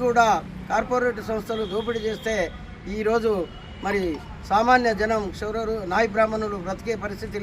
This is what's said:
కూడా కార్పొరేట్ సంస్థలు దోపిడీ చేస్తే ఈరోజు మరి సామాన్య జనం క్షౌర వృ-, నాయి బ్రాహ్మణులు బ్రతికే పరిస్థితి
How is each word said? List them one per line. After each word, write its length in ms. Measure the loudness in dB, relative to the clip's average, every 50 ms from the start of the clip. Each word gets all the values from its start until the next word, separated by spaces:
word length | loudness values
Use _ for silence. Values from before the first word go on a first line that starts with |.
| 2
కూడా 220 | 4 6 6 6 6 4 2 0 -4 -10 -10 -4 -2
కార్పొరేట్ 500 | 0 0 0 2 0 2 2 2 0 -2 -4 -4
సంస్థలు 340 | -2 -2 -2 -2 -2 -2 -2 -2
దోపిడీ 280 | -2 -2 -2 -2 -2 -2 -2
చేస్తే 300 | -2 -4 -2 -2 -2 0 0 0 -2 -4 -8 -14 -14 -14 -12 -10 -6 -4
ఈరోజు 360 | -2 2 2 2 4 4 2 2 0 -2 -4 -8 -12 -16 -14 -12 -6 -4
మరి 160 | -2 0 0 0 0 -2 -4 -8 -12 -14 -12 -2 2
సామాన్య 420 | 4 4 6 8 6 6 6 4 2 2
జనం 240 | 2 0 0 0 -2 -4 -6
క్షౌర 220 | -6 -6 -4 -4 -4 -2
వృ-, 180 | -2 -4 -4 -2 0
నాయి 160 | 2 2 2 2 4
బ్రాహ్మణులు 440 | 2 2 2 2 -2 -2 -4 -4 -6 -6
బ్రతికే 320 | -6 -6 -6 -4 -4 -4 -4 -6
పరిస్థితి 340 | -8 -8 -8 -10 -8 -6 -6